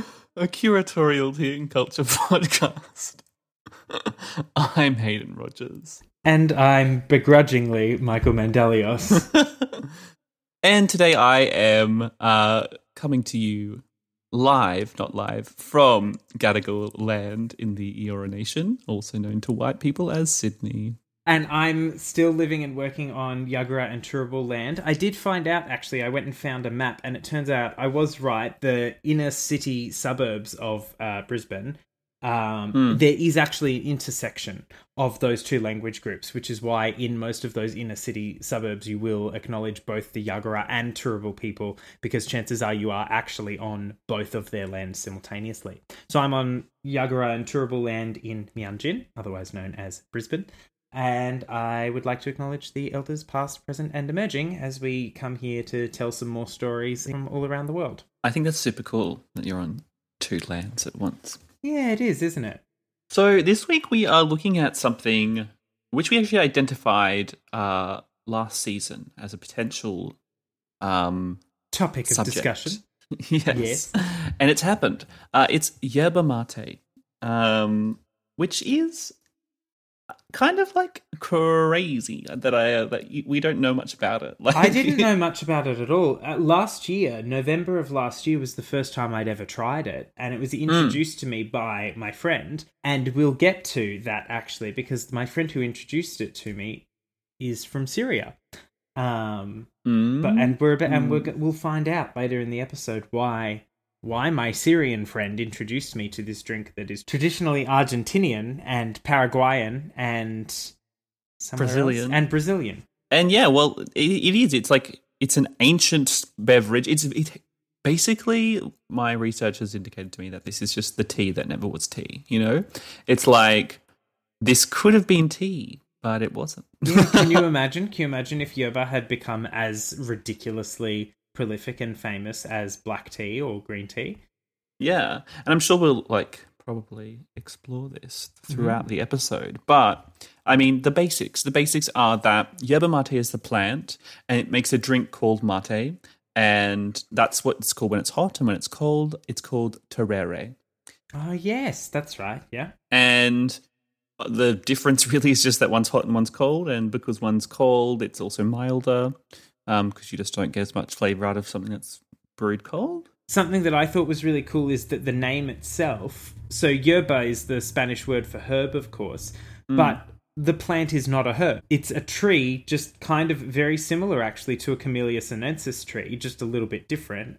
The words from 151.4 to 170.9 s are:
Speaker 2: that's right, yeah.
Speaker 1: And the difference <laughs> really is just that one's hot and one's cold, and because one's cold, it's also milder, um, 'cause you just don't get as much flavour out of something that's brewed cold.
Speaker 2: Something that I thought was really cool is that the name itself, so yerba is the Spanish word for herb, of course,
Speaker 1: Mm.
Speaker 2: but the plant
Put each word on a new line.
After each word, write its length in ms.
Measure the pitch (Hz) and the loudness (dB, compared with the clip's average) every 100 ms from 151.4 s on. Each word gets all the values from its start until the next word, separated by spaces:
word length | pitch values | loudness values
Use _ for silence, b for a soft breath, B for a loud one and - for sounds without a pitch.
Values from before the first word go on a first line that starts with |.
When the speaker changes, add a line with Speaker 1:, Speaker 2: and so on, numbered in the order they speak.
| 180 233 269 127 - | -2 -2 -2 -6 -6
Speaker 2:
that's 300 | 147 147 - | -6 -6 -8
right, 240 | 98 123 - | -10 -10 -10
yeah. 200 | 117 165 - _ | -10 -10 -12 _
Speaker 1:
And 680 | 127 123 123 123 120 127 - _ _ _ _ _ - - | 4 6 6 4 4 0 -4 _ _ _ _ _ -12 -6
the 260 | 117 123 | 2 2
difference 520 | 107 - 135 143 131 - | 2 0 2 4 4 4
<laughs> 60 | |
really 200 | 143 139 | 4 4
is 100 | 127 | 4
just 160 | 131 120 | 4 4
that 120 | 139 | 4
one's 180 | 113 113 | 4 2
hot 160 | 131 | 0
and 100 | - | 2
one's 160 | 113 110 | 0 0
cold, 380 | - 139 156 175 | 0 0 2 -2
and 220 | 120 110 | -2 -2
because 280 | 104 - 110 | -4 -4 -4
one's 260 | 110 110 - | 0 0 -2
cold, 560 | - 131 123 120 123 | 2 4 6 4 0
it's 180 | 107 - | -4 -6
also 240 | 98 - | -8 -2
milder, 680 | 107 120 127 127 123 123 127 139 _ b b _ - | -2 0 -2 0 2 2 0 -4 _ b b _ -2
um, 240 | 107 101 | 0 0
'cause 200 | 101 - | -4 -10
you 60 | - | -10
just 160 | 101 | -6
don't 180 | - 95 | -4 -4
get 80 | - | -2
as 140 | 101 | -4
much 200 | - - | -4 -8
flavour 300 | - 104 98 101 | -2 -2 0 -2
out 100 | 101 | -4
of 120 | 101 | -6
something 240 | 101 101 | -8 -8
that's 280 | 107 - - _ _ _ - | -10 -12 -20 _ _ _ -4
brewed 280 | 107 104 | -2 -2
cold. 440 | - 160 262 349 330 _ - | -6 -6 -4 -6 -12 _ -2
Speaker 2:
Something 340 | - 170 190 | 0 2 2
that 100 | 165 | 2
I 120 | 151 156 | 2 2
thought 200 | 180 156 | 2 0
was 160 | 156 | 0
really 200 | 156 151 | 0 0
cool 260 | 127 156 143 | -2 -2 0
is 180 | 131 113 | -2 -2
that 180 | 131 135 | -4 -2
the 60 | |
name 360 | 127 127 139 139 | -2 -2 -2 -4
itself, 880 | 117 - - 160 110 92 - - - - | -8 -8 -2 -2 -2 -8 -14 -18 -16 -12
so 180 | - 156 | 0 2
yerba 540 | 139 139 175 165 135 | 4 4 4 4 2
is 240 | 120 117 - | 0 -2 -4
the 160 | 127 | -4
Spanish 440 | - - 127 120 - | -2 -2 -2 -2 -2
word 200 | 123 117 | -2 -4
for 120 | - | -8
herb, 360 | - 135 139 | -4 -2 -2
of 160 | 143 - | -4 -8
course, 420 | - 101 - - B B B - | -10 -10 -10 -14 B B B 0
Speaker 1:
Mm. 60 | 269 | 4
Speaker 2:
but 300 | 147 110 - - _ - | 4 2 -8 -20 _ -2
the 160 | 147 | 0
plant 400 | 165 - 170 156 | 0 0 -2 0